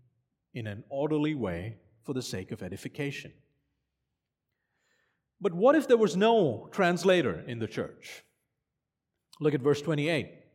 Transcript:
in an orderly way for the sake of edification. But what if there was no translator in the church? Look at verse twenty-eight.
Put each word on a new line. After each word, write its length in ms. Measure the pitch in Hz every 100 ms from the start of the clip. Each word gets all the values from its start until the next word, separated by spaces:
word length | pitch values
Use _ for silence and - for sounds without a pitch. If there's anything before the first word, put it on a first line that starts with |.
| _ _ _ _ _
in 120 | - 107
an 180 | 101 -
orderly 460 | 139 151 151 151 151
way 420 | 104 85 101 110 _ _
for 120 | -
the 80 | 127
sake 300 | 123 95 92
of 120 | 110
edification. 680 | 92 95 - - 143 139 - - _ _ _ _ _ _ _ _ _ _ _ _ _ _ _ _ _ _ _ _
But 140 | 190
what 220 | 170 233 311
if 120 | 262
there 100 | 233
was 200 | 214 175
no 500 | 220 226 160 107 -
translator 680 | - 175 175 185 180 127 80
in 180 | - 117
the 80 | 107
church? 580 | - 95 - - - _ _ _ _ _ _ _ _ _ _ _ -
Look 140 | 151
at 80 | 143
verse 200 | 131 139
twenty-eight. 580 | 165 151 147 160 101 - _